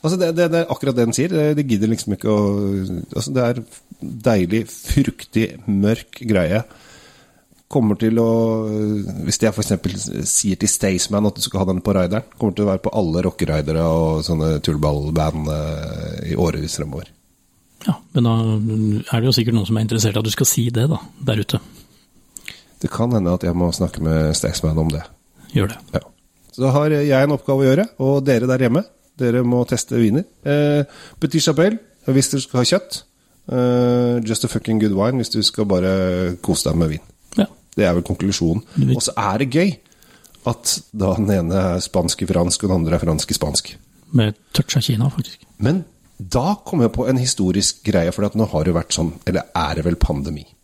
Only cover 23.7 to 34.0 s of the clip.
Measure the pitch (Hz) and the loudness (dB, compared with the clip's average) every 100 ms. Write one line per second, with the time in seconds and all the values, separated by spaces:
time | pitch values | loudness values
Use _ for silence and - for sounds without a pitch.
23.7 | 82 87 - 78 80 78 80 - - 80 | 0 -4 -2 0 2 2 0 -2 -2 -2
24.7 | 78 80 76 - _ _ _ - 156 98 | 0 0 -2 -8 _ _ _ -4 0 0
25.7 | - - - - _ _ _ _ - 131 | -4 -8 -8 -8 _ _ _ _ -2 0
26.7 | 135 151 147 147 131 143 143 - 135 135 | 2 2 2 2 4 4 0 0 2 4
27.7 | 135 220 - 131 139 135 120 127 127 127 | 4 2 -2 0 2 2 2 2 2 4
28.7 | 131 214 _ _ - 127 120 120 123 120 | 2 0 _ _ -2 0 2 2 2 0
29.7 | 123 - 123 113 123 - _ 143 147 147 | -2 -2 2 4 2 -2 _ -2 2 2
30.7 | 147 139 - - - 156 160 156 147 180 | 2 0 -8 -20 -6 -2 0 2 4 2
31.7 | 226 - _ - 135 131 139 - 127 123 | 2 -8 _ 0 2 2 -2 -2 0 2
32.7 | 190 - - - _ _ _ - 127 123 | 0 -2 -16 -16 _ _ _ -6 0 2
33.7 | 123 123 123 | 2 2 2